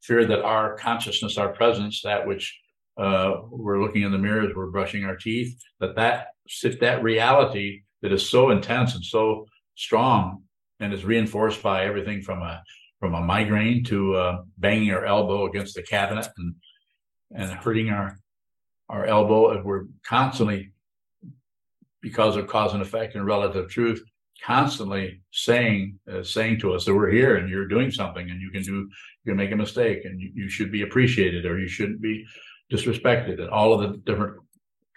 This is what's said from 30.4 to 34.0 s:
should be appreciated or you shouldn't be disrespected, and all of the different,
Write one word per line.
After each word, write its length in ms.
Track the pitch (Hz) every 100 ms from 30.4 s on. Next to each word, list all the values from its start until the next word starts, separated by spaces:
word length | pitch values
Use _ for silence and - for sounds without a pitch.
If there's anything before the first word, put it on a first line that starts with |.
| 95
should 240 | - 98
be 100 | 104
appreciated 640 | 101 127 127 107 90 87
or 140 | 85 92
you 100 | 90
shouldn't 320 | - 101 107
be 240 | 110 110 - - - - -
disrespected, 680 | 120 123 - 123 117 95 90
and 80 | 87
all 240 | 107 110
of 80 | 110
the 180 | 101
different, 380 | -